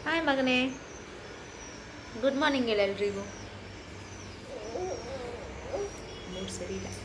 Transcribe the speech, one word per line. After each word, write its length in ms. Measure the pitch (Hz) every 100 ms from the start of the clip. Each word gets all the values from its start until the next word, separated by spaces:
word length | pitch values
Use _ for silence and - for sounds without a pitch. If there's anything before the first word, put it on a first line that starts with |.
ಹಾಯ್ 180 | 302 330 311
ಮಗನೇ, 300 | 269 262 254 262 262 - - - - - - - - - - - - - 220
ಗುಡ್ 160 | 262 269
ಮಾರ್ನಿಂಗ್ 260 | 302 269 233
ಹೇಳು 100 | 208 196
ಎಲ್ರಿಗೂ. 380 | 196 202 196 202 - - - - - - - - - - - - 539 - 349 370 - 480 539 - 480 - - - 277 403 - - - -
ಮೂಡ್ 200 | 180 135 -
ಸರಿ 180 | 180 190
ಇಲ್ಲ. 100 | - -